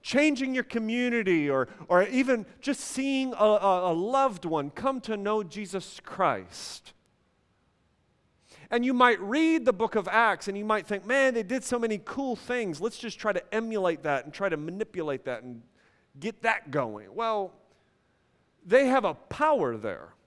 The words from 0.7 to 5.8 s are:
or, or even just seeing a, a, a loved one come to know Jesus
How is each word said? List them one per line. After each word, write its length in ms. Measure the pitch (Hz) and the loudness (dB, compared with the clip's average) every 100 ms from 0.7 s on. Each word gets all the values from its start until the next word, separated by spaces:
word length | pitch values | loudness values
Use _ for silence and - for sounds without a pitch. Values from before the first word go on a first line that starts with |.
| 233 220 240 247 233 190 170 143 | -4 -2 0 0 0 2 2 4
or, 180 | 135 123 - - | 2 0 -6 2
or 180 | 180 | 4
even 420 | 202 254 269 240 185 - | 4 2 2 0 -2 -10
just 180 | - 269 | -6 -4
seeing 540 | - - 269 269 262 | -4 -4 -2 -2 -2
a, 100 | 202 | 2
a, 480 | 214 208 196 180 180 | 4 6 4 2 2
a 20 | |
loved 520 | 165 202 269 269 185 170 | 0 0 2 2 0 -4
one 240 | 156 143 | -2 -4
come 320 | - 254 262 | -4 -4 -4
to 160 | - 214 | -6 -4
know 240 | 202 214 | -2 -2
Jesus 580 | 185 190 202 190 | -4 -10 -8 -8